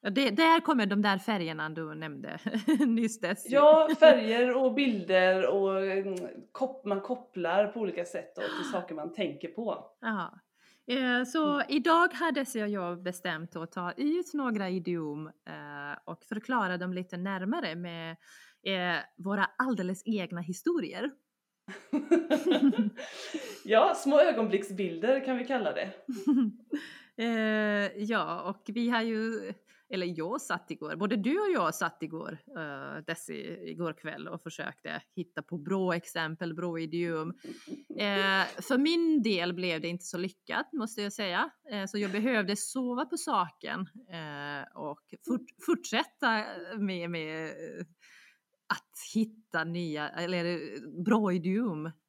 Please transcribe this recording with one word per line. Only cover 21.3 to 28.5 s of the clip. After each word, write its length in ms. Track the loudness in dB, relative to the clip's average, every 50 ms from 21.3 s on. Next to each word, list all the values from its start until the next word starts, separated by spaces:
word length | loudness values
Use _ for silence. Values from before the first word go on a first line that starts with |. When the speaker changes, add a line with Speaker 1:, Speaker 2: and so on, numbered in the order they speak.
| _ _ _ _ _ _ _ -18 -18 -18 -10 -4
Speaker 2:
<laughs> 400 | -4 -4 2 2 2 2 4 2 0 2 4 2 4 6 6 4 6 4 2 0 0 -6 -14 -14 -12 -14 -12 -10 -10 -10 -10 -10 -14 -14 -2
Ja, 280 | 4 6 6 6 6 4
små 240 | 2 2 6 8 8
ögonblicksbilder 1040 | 8 8 6 2 2 2 2 0 0 -2 -4 -4 -2 -2 -2 -2 2 2 2 2 2
kan 120 | -2 -2
vi 80 | -2 -2
kalla 260 | -2 -2 0 0 0 -2
det. 180 | -2 -4 -6 -8 -14
Speaker 1:
<laughs> 20 | -10 -8 -8 -2 2 4 4 4 4 2 0 -6 -10 _ -8 -8 -6 -10 -18 -20 -20 _ _ -4
Eh, 840 | -2 0 2 2 2 2 2 2 2 2 2 2 0 -2 -2 -4 -4
ja, 380 | -2 0 0 0 -2 -4 -6
och 220 | -6 -8